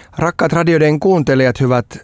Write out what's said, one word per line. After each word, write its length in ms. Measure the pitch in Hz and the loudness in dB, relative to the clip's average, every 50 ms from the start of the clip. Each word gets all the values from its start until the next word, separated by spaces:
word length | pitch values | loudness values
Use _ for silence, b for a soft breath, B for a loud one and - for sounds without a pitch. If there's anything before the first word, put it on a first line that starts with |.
| B B B - | B B B -6
Rakkaat 340 | 156 170 - - 180 156 - | -4 -4 -2 -2 -2 -2 0
Radioden 480 | 170 170 170 170 156 151 151 151 151 | 0 0 0 2 2 2 2 0 0
kuuntelijat, 600 | - 185 190 - - - 139 131 131 127 120 - | 0 0 0 0 0 0 0 0 0 0 0 -2
hyvät 260 | 135 123 127 123 117 - - - | -2 0 0 -2 -2 -6 -10 -20